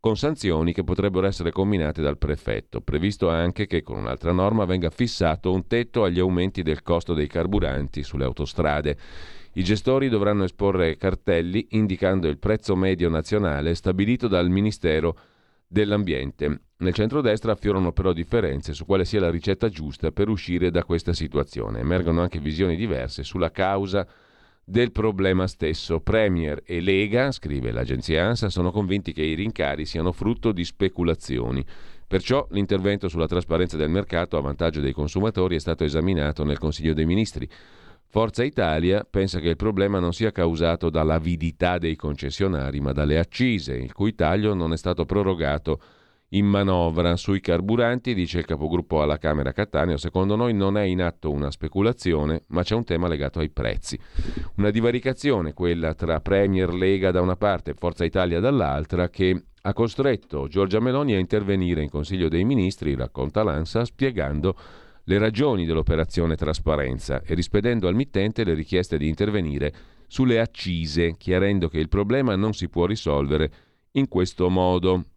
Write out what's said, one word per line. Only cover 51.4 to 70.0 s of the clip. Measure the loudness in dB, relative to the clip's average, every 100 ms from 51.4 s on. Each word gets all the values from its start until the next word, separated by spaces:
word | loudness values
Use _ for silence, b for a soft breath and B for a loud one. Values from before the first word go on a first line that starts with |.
| -4
speculazione, | -4 -4 0 0 0 0 0 0 -2 _
ma | -4
c'è | 0 -2
un |
tema | 0 -2 0
legato | -2 -4 -4
ai | -4
prezzi. | -2 -2 -4 -6 -12 B B B B B 0
Una | 0
divaricazione, | 2 2 0 -2 -2 0 0 0
quella | -2 0 0 -2 -2
tra | 0 0
Premier | 2 2 4 2 0
Lega | 2 2 4 2
da | 2
una | 2 2
parte | 0 0 -4
e |
Forza | -4 -4 -2 -2
Italia | 0 0 2
dall'altra, | 2 2 0 0 -2 0 -2
che | 2 2 2 -4 _
ha | -6
costretto | 0 -2 2 0 0 -4 -6 -4
Giorgia | 0 2 2
Meloni | 2 0 2 2
a |
intervenire | 2 0 2 0 2 0
in | -2
Consiglio | -4 -4 0 2
dei | 2
Ministri, | 2 2 2 0 -4
racconta | -2 -4 -4 -4 0
l'ansa, | 0 0 -2 -2
spiegando | -2 -2 -2 0 -2 0 0 -2 B B B B 0
le | 2
ragioni | 2 2 2 2 0
dell'operazione | 0 2 0 0 0 0 0
trasparenza | -2 -2 0 0 0 -4 -4 -6
e | -2
rispedendo | -2 0 0 2 0 0
al | 0
mittente | 0 0 -2 0
le | 0
richieste | 0 0 -2 0 -2
di | -2
intervenire | 0 0 0 -2 -2 -4 B B B